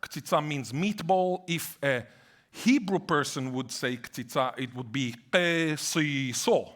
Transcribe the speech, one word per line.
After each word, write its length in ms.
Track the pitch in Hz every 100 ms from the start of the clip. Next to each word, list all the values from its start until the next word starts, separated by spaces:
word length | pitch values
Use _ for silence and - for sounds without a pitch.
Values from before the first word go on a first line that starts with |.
Ktsitsa 460 | - - - 165 151
means 260 | 143 113
meatball. 680 | 131 196 208 165 190 185 180 185
If 320 | 165 - -
a 240 | 139 127 110 - - _ _
Hebrew 500 | - 220 269 190 185
person 520 | - 156 139 143 131
would 200 | 127 127
say 240 | - 131 123
ktsitsa, 580 | - - 117 151 127 120
it 160 | 127 123
would 160 | 123
be 220 | 127 127 113 -
kesiso. 1400 | 185 175 165 160 151 - 170 151 139 135 117 - 185 98